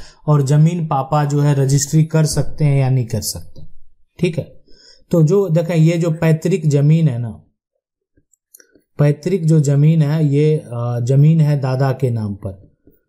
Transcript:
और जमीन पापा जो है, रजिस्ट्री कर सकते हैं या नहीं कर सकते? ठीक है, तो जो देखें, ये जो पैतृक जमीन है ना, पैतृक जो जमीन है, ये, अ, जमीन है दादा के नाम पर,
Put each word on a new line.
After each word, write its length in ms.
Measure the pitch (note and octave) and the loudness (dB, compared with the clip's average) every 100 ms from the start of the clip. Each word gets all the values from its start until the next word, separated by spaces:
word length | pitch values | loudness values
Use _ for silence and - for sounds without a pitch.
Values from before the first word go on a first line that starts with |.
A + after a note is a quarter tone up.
| - _ - | -14 _ 0
और 140 | D3+ | 0
जमीन 460 | C3+ D3 D#3+ F3 D#3+ | 2 4 2 0 -4
पापा 380 | C#3 C3 D3+ D3 | -4 -2 -2 0
जो 160 | D3 | 0
है, 140 | D3 C#3 | 0 0
रजिस्ट्री 480 | C3 C#3+ C#3 D#3+ | 2 0 0 0
कर 220 | D#3 D#3+ D#3 | 0 0 0
सकते 400 | - - - D3 | -2 -4 -2 0
हैं 160 | C#3 | 2
या 80 | C3 | 0
नहीं 160 | C3 A#2 | -2 -2
कर 160 | G#2+ | -6
सकते? 400 | - F2+ - - - - - - _ - | -8 -10 -14 -16 -14 -14 -16 -20 _ -6
ठीक 180 | F3+ - | -4 -4
है, 260 | - - _ - _ _ _ | -10 -16 _ -20 _ _ _
तो 120 | F3 | 2
जो 260 | D3+ G3 F#3+ | 2 2 0
देखें, 260 | D#3+ E3 E3 | -2 0 2
ये 220 | D#3 E3+ | 2 2
जो 140 | E3+ | -2
पैतृक 500 | D#3+ E3 D#3 E3+ F#3+ D#3 | -2 0 0 0 -2 0
जमीन 420 | C#3+ D3 D#3+ D#3 | 2 2 2 0
है 120 | A#2+ | -2
ना, 240 | A#2 G#2+ _ _ _ _ _ _ _ _ _ _ _ - _ _ _ - | -8 -12 _ _ _ _ _ _ _ _ _ _ _ -20 _ _ _ 0
पैतृक 420 | D3 D3 - F#3+ | 0 0 -4 -2
जो 160 | D#3+ D#3+ | 2 2
जमीन 420 | C#3+ C#3+ D3+ E3 | 2 2 4 4
है, 240 | C#3+ D#3+ D3 | 2 0 0
ये, 320 | C#3+ D3+ D#3 | 2 2 0
अ, 420 | - A#2+ A#2+ A#2+ | -4 -8 -6 -4
जमीन 420 | A#2+ C3+ D3+ E3 | 0 4 4 4
है 180 | D3 D3 | 2 0
दादा 320 | C3 C3 C3+ | -2 -2 -2
के 180 | C3 B2+ | -2 -4
नाम 240 | A#2 G#2 | -4 -6
पर, 420 | G2+ G2+ F#2 - _ _ _ | -8 -12 -14 -20 _ _ _